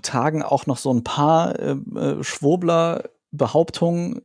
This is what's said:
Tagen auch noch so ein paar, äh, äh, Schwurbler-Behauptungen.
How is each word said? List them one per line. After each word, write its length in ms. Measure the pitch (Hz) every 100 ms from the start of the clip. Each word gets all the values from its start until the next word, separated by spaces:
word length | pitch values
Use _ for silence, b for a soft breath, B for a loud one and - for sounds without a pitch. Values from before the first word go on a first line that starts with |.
Tagen 400 | - 127 143 156
auch 240 | - 139 -
noch 120 | 123
so 140 | 135
ein 120 | 123
paar, 540 | 120 - 147 165 170 -
äh, 140 | 147
äh, 500 | 139 - - 139 143
Schwurbler-Behauptungen. 2000 | 139 - 143 180 170 165 170 165 - - _ 147 123 151 170 - 170 170 175 -